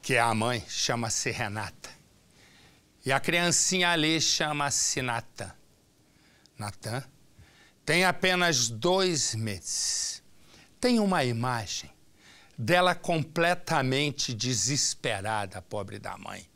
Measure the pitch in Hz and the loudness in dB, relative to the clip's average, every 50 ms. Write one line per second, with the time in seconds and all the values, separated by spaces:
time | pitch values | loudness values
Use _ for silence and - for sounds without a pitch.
0 | - - 135 120 117 117 113 110 110 120 123 117 95 - - - - - 127 120 | -2 2 2 4 4 4 2 2 2 0 0 -2 -4 -6 -6 -4 -2 -2 0 -2
1 | 117 110 - - - 127 110 - 120 104 101 110 104 95 - - - - - - | -2 -2 -4 -2 -2 -4 -4 -4 -4 -4 -4 -6 -8 -10 -12 -14 -18 -18 -18 -20
2 | - _ _ _ _ _ _ _ - - - - - - _ _ _ _ _ _ | -20 _ _ _ _ _ _ _ -20 -20 -20 -20 -20 -20 _ _ _ _ _ _
3 | - 127 135 135 - - 165 170 175 175 160 - - - 185 185 180 175 175 165 | -2 0 0 2 2 2 2 2 2 2 2 2 2 2 2 2 4 4 4 4
4 | 151 156 160 160 156 - - - 165 151 151 147 143 143 131 - - - - 147 | 4 2 2 2 2 0 0 0 0 -2 -2 -2 -2 -2 0 0 0 0 -2 -2
5 | 127 123 117 117 - - _ - 113 95 - - _ _ _ _ _ _ _ _ | -2 -2 -4 -4 -6 -10 _ -12 -12 -12 -12 -20 _ _ _ _ _ _ _ _
6 | _ _ _ _ _ _ _ _ _ - _ - 104 104 101 - - 110 110 131 | _ _ _ _ _ _ _ _ _ -20 _ -12 -12 -12 -12 -10 -10 -8 -8 -8
7 | - - _ - - - _ _ - - _ - - - _ _ _ - 151 175 | -8 -10 _ -20 -20 -20 _ _ -20 -20 _ -20 -20 -20 _ _ _ 0 2 4
8 | 185 185 175 - - 185 185 180 180 175 160 127 120 113 120 107 113 175 185 190 | 4 4 2 2 2 2 2 4 4 2 4 2 0 0 -2 0 2 2 4 4
9 | 190 185 170 143 120 - - 110 113 110 101 92 - - - - - - - - | 2 2 2 0 -2 -2 -2 -2 -4 -4 -4 -6 -8 -6 -4 -4 -2 -2 -2 -2
10 | - - - - _ - - - - - - - - - - - - 254 247 233 | -4 -6 -8 -10 _ -20 -20 -20 -20 -20 -20 -20 -20 -20 -14 -2 2 4 4 4
11 | 208 196 185 170 139 123 120 113 120 127 127 117 107 101 - - - - - _ | 4 4 4 2 2 2 0 0 -2 -2 -2 -4 -4 -6 -8 -10 -10 -14 -20 _
12 | - - - _ - - - - - - - - 120 104 170 180 180 180 175 - | -20 -20 -20 _ -20 -20 -20 -20 -20 -20 -10 -8 0 4 4 6 6 6 4 2
13 | - - 175 165 139 160 - 175 165 170 180 180 - - 165 151 131 131 131 135 | 0 0 0 0 0 -2 0 2 4 4 2 0 0 0 0 2 2 2 2 2
14 | 147 147 131 - - - 127 107 113 123 131 110 - 127 143 135 - - - - | 0 0 -2 -4 -4 -4 -4 -4 -2 -2 -2 0 0 0 0 0 0 -2 -2 -4
15 | - 135 110 98 98 110 110 107 101 98 98 92 - - - 104 98 98 104 101 | -4 -4 -4 -2 -2 -2 -2 -2 -4 -6 -8 -14 -14 -8 -8 -8 -8 -8 -10 -12
16 | 104 101 95 92 98 101 101 98 90 - _ | -10 -12 -12 -12 -12 -12 -12 -14 -16 -18 _